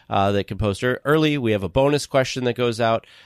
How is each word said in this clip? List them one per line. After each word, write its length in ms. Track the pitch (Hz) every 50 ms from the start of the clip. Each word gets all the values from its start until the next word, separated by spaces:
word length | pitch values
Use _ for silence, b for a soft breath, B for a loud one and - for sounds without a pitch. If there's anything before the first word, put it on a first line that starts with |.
| B B
uh, 240 | 110 104 98 101 101
that 140 | 101 95
can 100 | - 107 95
post 240 | 107 104 98 - -
ear-, 180 | 127 127 - -
early. 320 | 135 147 160 156 151 147
We 160 | 147 123 113 107
have 100 | 101 98
a 60 | 90
bonus 380 | - 131 135 143 147 143 -
question 380 | - - 139 131 - - 131 123
that 100 | 120 117
goes 260 | 123 123 120 117 107
out 260 | 120 113 113 113 - b b b b